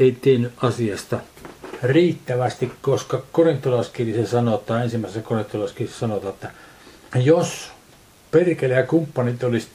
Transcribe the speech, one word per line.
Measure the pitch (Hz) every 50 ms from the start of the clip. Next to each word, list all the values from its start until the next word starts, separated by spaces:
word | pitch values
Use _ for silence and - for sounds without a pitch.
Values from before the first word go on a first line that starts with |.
ei | 131 131
tiennyt | 127 - - 139 131 117 120 120 -
asiasta | - 131 120 113 120 117 104 95 - - - 123 - - - - - - - - - - - - -
riittävästi, | 127 123 139 165 180 170 - - - - 127 123 127 120 - - 127 120 - -
koska | - 139 131 - - - - - - -
korintolaiskirjassa | - 170 165 165 151 - - 131 123 117 110 - - - 120 113 104 120 110 -
sanotaan, | 120 120 120 117 107 104 - - 113 117
ensimmäisessä | 123 117 117 113 104 90 95 113
korintolaiskirjassa | - - 120 110 104 - - 104 101 98 - - 117 - - -
sanotaan, | 127 113 107 95 95 98 -
että | - - 92 - - - - - - - - - - - - -
jos | 123 123 147 165 175 170 - - - - - - - - - - - - _ _ _ _ -
Perkele | - 160 180 175 156 143 143 131 127
ja | 131 127
kumppanit | - 156 165 156 139 - 127 123 120 120 120 127
olisi | 123 117 113 - -